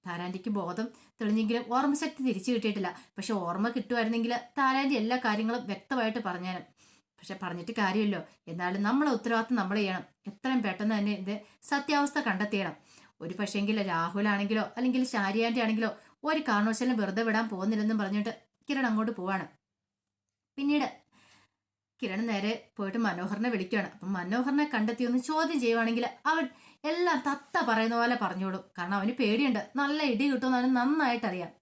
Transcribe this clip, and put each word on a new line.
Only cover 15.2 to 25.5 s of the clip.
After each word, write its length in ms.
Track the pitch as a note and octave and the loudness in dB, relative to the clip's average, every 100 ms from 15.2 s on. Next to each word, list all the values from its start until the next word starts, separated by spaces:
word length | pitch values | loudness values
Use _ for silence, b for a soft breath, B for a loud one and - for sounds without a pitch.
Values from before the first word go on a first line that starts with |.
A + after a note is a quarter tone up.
| G3 G#3+ A#3 A#3+ | 0 2 0 2
ആണെങ്കിലോ 300 | A3 A3 A3+ B B B | 0 2 0 B B B
ഒരു 160 | D4 D#4 | -2 -2
കാരണവശാലും 560 | D4+ G#3 G#3+ A3 B3+ A#3 | 2 2 2 2 0 2
വെറുതെ 260 | G3 G3 | 0 0
വിടാൻ 260 | A3+ G#3+ A3+ | 0 0 0
പോകുന്നില്ലെന്നും 500 | F#3+ G3 A3 G#3+ A3 | -2 0 0 0 0
പറഞ്ഞിട്ട് 340 | F#3+ G#3 G#3+ - _ _ - | 0 0 -2 -6 _ _ -4
കിരൺ 180 | C4+ B3 | 0 2
അങ്ങോട്ട് 260 | G#3+ A3 | 2 0
പോവാണ്. 340 | A3 F#3 F#3+ D3+ _ _ _ _ _ _ _ _ _ _ - | -2 -2 -4 -4 _ _ _ _ _ _ _ _ _ _ -4
പിന്നീട് 300 | C#4+ D4 C4 - _ b b b b b _ _ _ _ | 0 2 0 -8 _ b b b b b _ _ _ _
കിരൺ 180 | A3 F#3+ A#3 | -6 -4 -2
നേരെ 240 | G3+ G#3 A3+ - - | 0 -2 -4 -8 -6
പോയിട്ട് 220 | G3 A#3 | -4 0
മനോഹറിനെ 500 | A3 F3 F#3 G3+ A#3+ | -2 -2 -4 -2 0
വിളിക്കുകയാണ്. 400 | A3 F#3 G#3+ F#3 | -2 0 -2 -4
അപ്പം 200 | - F#3 | -8 -4
മനോഹറിനെ 580 | F#3+ F3+ A#3 B3+ C#4 D4 | -4 0 0 2 2 2
കണ്ടെത്തി 300 | A#3 G#3+ A#3 | 0 0 0
ഒന്ന് 140 | A#3+ B3 | 0 0
ചോദ്യം 420 | B3+ D#4 D#4+ | 0 0 2